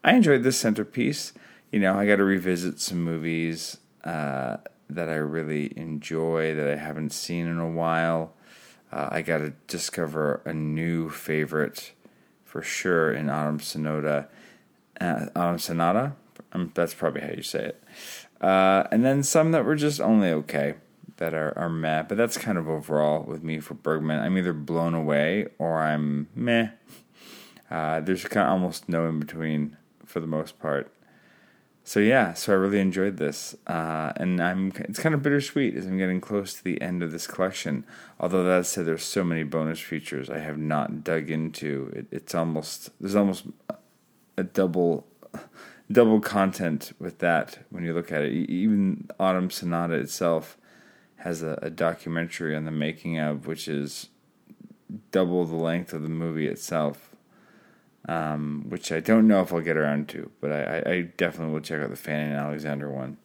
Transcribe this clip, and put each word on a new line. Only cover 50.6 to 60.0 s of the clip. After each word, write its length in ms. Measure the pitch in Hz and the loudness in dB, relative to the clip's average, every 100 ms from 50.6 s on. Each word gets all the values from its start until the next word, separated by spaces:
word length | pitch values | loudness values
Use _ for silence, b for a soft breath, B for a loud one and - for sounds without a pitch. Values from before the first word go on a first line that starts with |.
| b b b b b _ | b b b b b _
has 260 | 90 82 | -6 -6
a, 160 | 80 76 | -4 -6
a 60 | 82 | -8
documentary 840 | 82 85 85 - 82 82 - 82 | -2 -2 -2 -6 -4 -4 -6 -4
on 100 | 76 | -4
the 60 | 78 | -4
making 480 | 78 76 78 82 80 | -2 -4 -4 -6 -2
of, 300 | 76 73 76 | -2 -4 -6
which 180 | 80 - | -8 -4
is 420 | 73 71 - - _ _ _ _ - - - _ 107 _ | -4 -4 -8 -16 _ _ _ _ -20 -20 -20 _ -16 _
double 340 | 95 90 90 | 0 2 2
the 120 | 85 82 | 0 0
length 360 | 82 85 87 | 0 -2 -4
of 100 | 82 | -8
the 60 | 76 | -6
movie 380 | 80 82 80 76 | -4 -4 -2 -4
itself. 640 | - - 80 76 71 - - _ b b b b b b _ - | -4 -4 -2 -2 -4 -18 -20 _ b b b b b b _ -6
Um, 560 | 82 78 76 76 76 73 | -4 -2 -4 -4 -6 -8
which 220 | 85 - | -8 -4
I 80 | 82 | -4
don't 300 | 82 110 110 | 4 8 8
know 140 | 98 | 8
if 100 | 87 | 6
I'll 80 | 85 | 0
get 160 | 82 78 | 0 2
around 320 | 76 73 | 2 0